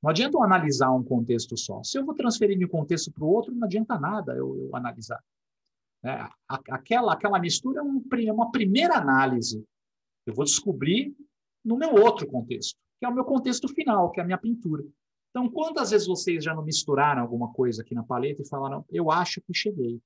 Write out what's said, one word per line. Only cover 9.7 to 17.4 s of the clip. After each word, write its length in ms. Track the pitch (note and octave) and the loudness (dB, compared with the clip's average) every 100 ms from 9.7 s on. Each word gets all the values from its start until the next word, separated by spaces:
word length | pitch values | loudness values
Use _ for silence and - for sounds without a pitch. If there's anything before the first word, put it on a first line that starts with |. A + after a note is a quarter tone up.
| _ _ _ _ _ | _ _ _ _ _
Eu 120 | - A#2 | -10 -2
vou 100 | C#3+ | 0
descobrir 720 | - - C#3+ C#3 G3+ C#4+ - - _ _ _ | 0 0 -2 2 2 0 -8 -20 _ _ _
no 120 | A3+ A#3 | -2 0
meu 200 | D#4+ A#3 | 6 8
outro 320 | G#3+ - D3 | 8 6 -2
contexto, 500 | B2 A#2 B2 - - _ _ | -6 -4 -6 -8 -12 _ _
que 60 | B3 | -4
é 20 | |
o 60 | B3 | -2
meu 100 | B3+ | 0
contexto 420 | C4+ B3+ B3+ C4+ | 0 0 -4 -4
final, 440 | - D4+ G#3 F3 | -4 0 2 2
que 80 | F3 | 0
é 40 | |
a 20 | F3 | -4
minha 120 | F3+ | -2
pintura. 480 | A3 A#3 F3+ D3+ C#3+ _ _ _ _ | -2 -4 -2 -4 -6 _ _ _ _
Então, 180 | B3 B3 | -4 -2
quantas 400 | - D#4+ D#4 A#3+ | -2 -4 -2 2
vezes 180 | G#3 F3 | 2 2
vocês 360 | F3+ - E3+ | -2 0 -2
já 100 | D#3 | -2
não 100 | D#3+ | -4
misturaram 600 | D#3 D#3 - C#3 D3 C#3 | -4 -4 0 2 4 2
alguma 280 | A#2+ A#2+ | -2 -4